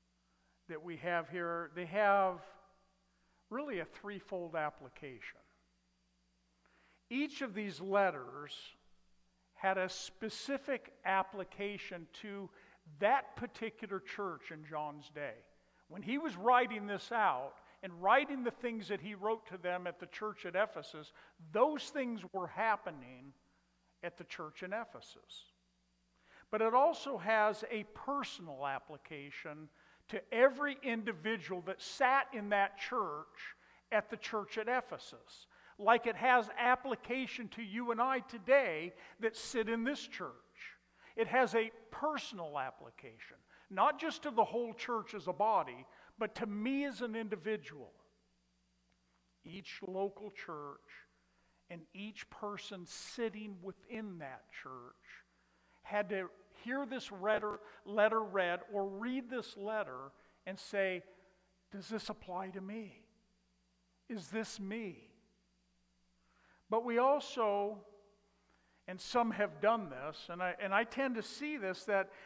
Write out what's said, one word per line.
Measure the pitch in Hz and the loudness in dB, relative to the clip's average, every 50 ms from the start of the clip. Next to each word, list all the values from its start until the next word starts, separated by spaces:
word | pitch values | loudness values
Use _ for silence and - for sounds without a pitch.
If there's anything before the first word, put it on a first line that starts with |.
| _ _ _ _ _ _ _ _ _ _ _ _ _ | _ _ _ _ _ _ _ _ _ _ _ _ _
that | - 165 151 165 | -10 -10 -8 -8
we | 175 165 | -8 -10
have | 147 143 175 175 170 165 - | -4 -2 2 2 2 0 0
here, | 170 180 170 170 170 170 170 143 160 | -4 -2 -2 0 0 -2 -4 -6 -6
they | 175 180 | -8 -6
have | 156 175 208 208 202 202 202 190 185 180 170 - - - - - _ _ _ _ _ _ _ _ _ _ _ _ _ _ _ _ - | -2 2 4 6 8 8 8 6 4 2 -2 -10 -16 -20 -20 -20 _ _ _ _ _ _ _ _ _ _ _ _ _ _ _ _ -8
really | 214 262 302 285 220 175 | -6 -6 -4 -2 -4 -4
a | 156 | -4
threefold | - - - - 202 208 185 - - 202 180 175 165 160 | -6 -10 -12 -10 -8 -8 -8 -8 -6 -6 -6 -6 -2 -2
application. | 160 151 147 - - 143 120 - - 151 135 127 104 - - - - - _ _ _ _ _ _ _ _ _ _ _ _ _ _ _ _ _ _ _ _ _ _ _ _ _ _ _ _ _ _ _ _ - | 0 0 -2 -4 -6 -18 -18 -16 -14 -14 -14 -12 -12 -14 -16 -16 -18 -20 _ _ _ _ _ _ _ _ _ _ _ _ _ _ _ _ _ _ _ _ _ _ _ _ _ _ _ _ _ _ _ _ -4
Each | 240 269 294 285 - - | 0 0 0 0 -2 -4
of | 277 233 180 | -4 -4 -2
these | 214 208 202 156 135 | -2 -2 -2 -4 -4
letters | 185 196 196 202 196 185 151 135 123 127 135 147 147 139 - - - - - _ _ - - _ _ _ _ _ _ _ _ _ _ _ _ | -2 4 6 6 6 6 4 0 -8 -10 -10 -12 -10 -10 -12 -12 -14 -18 -20 _ _ -20 -20 _ _ _ _ _ _ _ _ _ _ _ _
had | - - 190 190 190 | 0 2 4 4 4
a | 185 180 | 2 -2
specific | - - - - - - 220 214 - - - 269 277 269 - 294 262 214 - - - - - | -2 -8 -10 -12 -10 -8 -6 -6 -6 -6 -4 -4 -4 -4 -2 -2 -4 -4 -4 -12 -16 -4 0
application | 185 190 190 185 - - 196 180 - - - 202 202 208 185 - - 185 175 165 - - | 2 2 2 2 0 -4 -8 -8 -8 -6 -6 -4 -4 -4 -6 -8 -10 -10 -10 -12 -14 -16
to | - - 208 202 202 196 - _ - - - - _ _ 160 151 143 | -12 -10 -8 -8 -8 -8 -10 _ -20 -20 -20 -20 _ _ -16 -4 2
that | 196 214 262 269 - - - | 4 6 6 4 2 -2 -8
particular | - 240 - - - 226 220 220 - 220 196 196 185 | -8 -8 -8 -6 -6 -8 -8 -6 -8 -10 -6 -6 -8
church | - - - - 202 185 160 - - - | -6 -8 -6 -4 -4 -4 -4 -8 -10 -14
in | 165 156 151 | -14 -12 -12
John's | 151 160 151 151 147 147 147 135 - | -8 -6 -6 -4 -6 -8 -10 -14 -12
day. | - 151 143 127 107 - - _ _ _ _ _ _ _ _ | -8 -6 -6 -6 -8 -10 -16 _ _ _ _ _ _ _ _
When | - 160 196 - | -14 -12 -8 -4
he | 208 262 285 | -2 -2 -2
was | 330 302 185 | -2 -4 -4
writing | 170 196 240 247 247 247 220 220 214 208 | 2 6 8 8 8 8 4 -2 -6 -4
this | 202 202 190 - - | -4 -4 -6 -4 -2
out | 233 226 208 175 139 123 135 139 - - - - - - | 2 4 6 6 4 4 -2 -6 -10 -14 -20 -20 -20 -14
and | - 185 175 170 180 | -14 -14 -8 0 6
writing | 196 233 277 294 294 285 262 240 | 6 8 6 6 2 -2 -2 -4
the | 233 | -4
things | - - - 240 226 220 190 156 | -4 -4 -6 -6 -4 -4 -4 -4
that | 202 170 | -6 -6
he | 143 214 208 | -6 -8 -8
wrote | 185 196 214 226 220 - | -4 0 0 0 -2 -4
to | - 185 | -12 -12
them | 180 165 180 180 180 180 | -6 -4 -2 -2 -2 -4
at | 175 170 | -6 -8
the | - 180 | -8 -14
church | - - - 214 214 202 - - | -14 -10 -8 -6 -6 -8 -6 -8
at | 175 170 | -2 2
Ephesus, | 190 214 214 - 160 143 - - 151 151 - _ - - - _ - 165 156 | 2 2 2 0 -10 -12 -10 -14 -14 -14 -16 _ -20 -20 -20 _ -20 -12 0
those | 156 214 254 311 302 269 - - | 6 6 6 6 6 0 -6 -4
things | - 294 254 240 233 208 - - | -2 -2 -2 -2 -2 -6 -8 -6
were | - 190 180 | -4 -4 -4
happening | 143 - 175 220 226 208 202 - 185 160 139 123 123 127 127 135 139 - _ _ _ _ _ _ _ _ _ _ _ _ - | -4 -2 0 4 4 4 2 0 -8 -10 -10 -14 -16 -16 -18 -18 -20 -20 _ _ _ _ _ _ _ _ _ _ _ _ -8
at | - 170 - | -8 -8 -8
the | - 165 | -8 -14
church | - - - 160 151 - - 185 | -12 -10 -10 -10 -10 -10 -10 -8
in | 180 | -6
Ephesus. | 202 226 226 - - 117 - - - - - - - - - _ _ _ _ _ _ _ _ _ _ _ _ _ _ _ _ _ - - - - | -4 -6 -6 -8 -12 -18 -16 -16 -20 -20 -20 -18 -18 -18 -18 _ _ _ _ _ _ _ _ _ _ _ _ _ _ _ _ _ -20 -20 -10 -4
But | 214 214 | 0 2
it | 220 226 233 | 4 6 8
also | 254 277 339 320 - - 277 262 | 8 8 8 4 2 -4 -6 -4
has | 185 170 208 220 214 214 214 202 - 226 - | -2 2 4 6 6 6 4 4 0 -6 -6
a | 240 214 202 | -4 -6 -6
personal | - - - - 262 285 285 233 - - - 175 160 139 131 143 | -8 -12 -10 -4 -2 -2 -2 -2 -4 -8 -10 -10 -10 -8 -4 -4
application | 139 135 127 - - 151 139 - - 160 143 143 143 - - - 160 151 156 156 151 _ _ _ - - _ _ | -4 -4 -4 -6 -10 -16 -16 -14 -12 -12 -12 -12 -12 -12 -12 -12 -12 -12 -12 -14 -18 _ _ _ -20 -20 _ _
to | - 220 196 - - 233 | -6 -6 -6 -4 -2 4
every | 226 254 277 247 269 285 285 262 269 | 8 8 8 6 4 -2 -2 -2 -4
individual | 269 262 233 226 208 233 202 156 160 220 226 190 147 139 190 180 160 | -4 -2 -2 -2 -2 -4 -4 -2 -2 -2 -2 -2 -2 -6 -6 -6 -4
that | 185 185 - | -6 -8 -8
sat | - - - - 269 254 269 277 - - 269 | -8 -8 0 4 6 6 6 6 4 2 -4
in | 220 202 202 | -6 0 2
that | 208 202 196 196 - | 4 4 4 4 2
church | - - - 247 233 202 160 147 151 - - - - - - - _ _ _ - - _ - | -6 -6 -2 0 0 0 0 -2 -6 -8 -12 -16 -14 -14 -14 -14 _ _ _ -20 -20 _ 2
at | 226 208 208 - | 2 2 2 2
the | 190 | -8
church | 185 - - 233 208 196 - - | -8 -6 -4 -2 -4 -4 -2 -4
at | 220 214 240 | -4 0 2
Ephesus, | 247 254 - - 165 - - - - 113 - - - - - _ _ - - - - | 0 0 0 -2 -10 -10 -10 -14 -18 -18 -20 -20 -20 -20 -20 _ _ -20 -20 -20 -8
like | - 208 208 240 240 240 | 2 6 8 8 8 6
it | 233 214 | 2 0
has | 165 226 254 254 247 214 208 - | 4 6 8 8 8 6 4 -2
application | - 240 247 254 247 - 269 226 - - - 240 262 262 - - - 226 190 | 2 4 4 4 4 4 -4 -4 -4 -2 -4 -2 -2 -2 -4 -6 -8 -10 -10
to | - 226 | -10 -10
you | 233 196 196 233 247 240 | -10 -6 -6 -4 -2 -2
and | 233 220 | 2 2
I | 247 262 269 247 | 2 2 2 0
today | - - 240 226 180 247 269 277 254 190 160 156 170 175 - - - - - - | -2 -6 -14 -6 4 8 8 8 8 6 0 -2 -4 -6 -8 -12 -20 -20 -10 -2
that | 220 220 220 | -2 -2 -2
sit | - - - - 233 220 220 | -2 -8 -2 0 0 2 2
in | 226 233 226 | 2 2 2
this | 269 294 - - | 0 -2 -2 -6
church. | - - - 180 131 117 - _ _ _ - - - - _ _ _ _ _ - - - | -10 -10 -10 -10 -10 -10 -14 _ _ _ -18 -16 -16 -18 _ _ _ _ _ -20 -8 0
It | 226 226 | 0 0
has | - 226 262 254 185 185 | 4 6 6 6 6 4
a | 226 226 220 - - - - | 2 0 0 -6 -14 -20 -14
personal | - - 277 311 302 247 - - 220 185 170 151 147 | -8 -2 -2 0 0 -2 -4 -6 -10 -8 -8 -6 -4
application, | 139 131 131 - - 139 113 - - - 120 110 113 - - 120 - _ _ - - - - | -4 -4 -4 -6 -10 -20 -20 -18 -18 -18 -18 -18 -18 -20 -20 -20 -20 _ _ -20 -20 -16 -6
not | 196 190 220 294 294 277 | 4 6 6 6 6 2
just | 311 311 - - - | -2 -4 -4 -2 -4
to | 294 | 0
the | 226 233 208 | 4 4 4
whole | - 202 240 240 226 - | 4 4 -2 -2 -2 -4
church | - - - 240 220 208 - 220 | -6 -4 -2 0 -2 -2 -4 -8
as | 202 151 | -6 -4
a | 180 165 | -4 0
body, | 139 208 226 214 180 147 131 123 127 127 - - - - - _ | 2 4 4 4 4 2 0 -6 -14 -16 -20 -20 -20 -20 -16 _
but | - 220 214 - | -4 -4 -4 -2
to | - 233 | -4 -4
me | 214 202 208 214 254 269 277 285 | -4 -2 -2 0 0 0 0 0
as | 285 233 185 | -2 -2 -4
an | 247 226 214 | -6 -4 -4
individual. | 226 220 202 214 180 156 214 220 208 151 - 160 143 117 92 - _ _ _ _ _ _ _ _ _ _ _ _ _ _ _ _ _ _ _ _ _ _ _ _ _ _ _ _ _ - | -4 -4 -4 -4 -4 -2 -2 -2 -2 -4 -10 -16 -16 -16 -18 -18 _ _ _ _ _ _ _ _ _ _ _ _ _ _ _ _ _ _ _ _ _ _ _ _ _ _ _ _ _ -16
Each | 165 170 190 165 - - - - | -12 -12 -12 -12 -12 -12 -10 -8
local | 180 185 190 196 202 196 - 208 208 | -4 0 0 0 0 -2 -6 -14 -14
church | - - - - 160 147 147 143 - - _ - - - - _ _ _ _ _ _ _ _ _ _ _ _ - | -12 -12 -10 -10 -8 -8 -8 -10 -12 -14 _ -20 -20 -20 -20 _ _ _ _ _ _ _ _ _ _ _ _ -16
and | 175 165 156 _ - | -16 -16 -16 _ -14
each | 190 202 214 202 - - - | -12 -12 -12 -10 -12 -16 -16
person | - - 214 208 208 - - - 208 180 175 | -12 -8 -6 -6 -6 -8 -10 -10 -12 -12 -12
sitting | - - - - - - 254 233 220 - 208 214 208 196 175 | -12 -12 -12 -10 -10 -4 -2 -2 -2 -2 -6 -10 -10 -10 -10
within | 180 190 - _ - 220 240 220 220 202 180 | -10 -12 -12 _ -14 -10 -8 -8 -8 -8 -10
that | 165 147 135 127 110 - _ | -10 -10 -10 -12 -14 -16 _
church | - - - 135 131 123 120 - - _ _ - - - _ _ _ _ _ _ _ _ _ _ _ _ - | -16 -14 -12 -12 -12 -12 -14 -16 -20 _ _ -20 -20 -20 _ _ _ _ _ _ _ _ _ _ _ _ -8
had | - 202 208 208 175 | -2 0 0 0 2
to | 214 190 185 165 - - - _ _ - - | 0 -2 -2 -4 -8 -16 -20 _ _ -12 -6
hear | 233 262 277 285 | -4 -2 -2 -2
this | 220 262 247 - - | -2 -4 -6 -6 -8
letter, | 208 185 185 214 214 208 214 214 214 - - - - - - | -8 -2 2 4 4 4 2 -2 -4 -6 -12 -16 -20 -18 -10
letter | 196 208 220 208 220 226 226 | -2 4 6 6 6 6 4
read | 220 190 190 196 180 175 175 180 - - | 2 2 2 2 4 4 2 0 -4 -4
or | 208 202 196 | -2 -2 -2
read | 196 196 196 226 247 254 269 240 226 | -2 -2 -4 -2 -2 -2 -2 -2 -2
this | 254 240 208 - - | -6 -6 -6 -6 -10
letter | 202 196 214 220 214 202 139 127 127 135 139 - _ _ _ _ _ - | -8 -6 -2 -2 -2 -2 -2 -6 -10 -10 -12 -16 _ _ _ _ _ -10
and | 185 190 - | -10 -10 -10
say, | - - 208 202 196 190 185 175 - - - - - _ _ _ _ _ _ _ _ - | -8 -2 2 2 2 2 2 -2 -6 -12 -20 -20 -20 _ _ _ _ _ _ _ _ -14
"Does | - 202 175 | -12 -12 -8
this | - 226 208 - - | -6 -6 -4 -4 -6
apply | 208 - - 185 180 185 190 190 | -8 -8 -8 -8 -6 -6 -6 -6
to | 185 196 | -8 -10
me? | 190 190 214 226 214 190 - - - _ _ _ _ _ _ _ _ _ _ _ _ _ _ _ _ _ _ _ _ | -8 -8 -8 -8 -10 -12 -16 -20 -20 _ _ _ _ _ _ _ _ _ _ _ _ _ _ _ _ _ _ _ _
Is | - 233 202 156 131 | -8 -8 -8 -6 -4
this | 190 220 220 - - - | -4 -4 -4 -4 -6 -8
me?" | 190 190 214 233 220 185 160 - - - _ _ _ _ _ _ _ _ _ _ _ _ _ _ _ _ _ _ _ _ _ _ _ _ _ _ _ _ _ _ _ - | -6 -6 -4 -4 -6 -6 -8 -12 -18 -20 _ _ _ _ _ _ _ _ _ _ _ _ _ _ _ _ _ _ _ _ _ _ _ _ _ _ _ _ _ _ _ 0
But | 214 233 240 | 0 0 2
we | 240 233 | 4 4
also, | 240 254 269 285 285 - - - 254 220 208 202 202 202 208 214 196 - - - - _ _ _ _ _ _ _ _ _ _ _ _ _ _ _ _ - | 6 6 6 6 4 2 -4 0 2 2 4 4 2 2 0 -4 -8 -14 -20 -20 -20 _ _ _ _ _ _ _ _ _ _ _ _ _ _ _ _ -14
and | - 185 180 | -12 -12 -10
some | - - - 247 233 226 | -6 2 4 4 4 4
have | 208 - 208 185 156 151 | 4 2 0 0 0 2
done | 202 214 233 226 190 151 | 4 4 4 4 0 -6
this, | 131 127 139 156 151 - - - | -8 -8 -8 -8 -8 -10 -12 -10
and | 170 175 185 | -6 -2 -2
I, | 180 170 175 | -2 -2 -2
and | 202 190 196 | 0 4 4
I | 208 233 | 4 4
tend | 226 - 254 277 262 240 | 4 0 0 0 0 0
to | 226 214 | -2 -4
see | - - - 285 302 302 | -8 -8 -6 -6 -4 -4
this, | 269 196 190 180 - - | -2 -2 -4 -4 -4 -2
that | 220 202 196 190 196 - - - | 2 2 2 2 0 -6 -20 -20